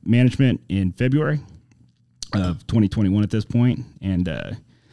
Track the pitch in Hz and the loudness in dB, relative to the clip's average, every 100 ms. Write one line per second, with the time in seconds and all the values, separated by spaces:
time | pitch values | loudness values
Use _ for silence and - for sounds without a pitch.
0 | - 120 123 - 135 - - 95 92 - | 0 4 4 4 2 0 -2 -2 -2 -2
1 | 127 143 151 151 - - _ _ _ _ | 0 0 0 -4 -6 -20 _ _ _ _
2 | _ _ - 104 87 80 - 110 101 - | _ _ -6 -4 -2 -4 -2 2 2 2
3 | 98 101 104 110 - 120 123 - - - | 0 2 0 -2 -2 0 0 0 -6 -10
4 | 95 92 85 69 50 - - _ _ | -4 -2 -2 -4 -8 -12 -16 _ _